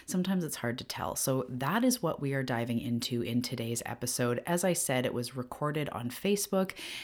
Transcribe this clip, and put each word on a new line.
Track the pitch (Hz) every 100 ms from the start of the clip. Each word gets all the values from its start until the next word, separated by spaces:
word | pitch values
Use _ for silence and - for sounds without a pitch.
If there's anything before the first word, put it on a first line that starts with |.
| -
sometimes | 185 180 190
it's | 156 -
hard | 120 127
to |
tell. | - - 90
So | - - 131 127
that | 127 135 208
is | 254 247
what | 160 -
we | 139
are | 139
diving | 131 120 120 117
into | 120 117 - 120
in | 113 120
today's | 123 117 117 117 -
episode. | 110 123 - 123 123
As | - 175
I | 190
said, | 170 - 127 123
it |
was | 120 123 135
recorded | - - 147 151 147
on | - 120
Facebook, | - 196 202 - 190 190 - - -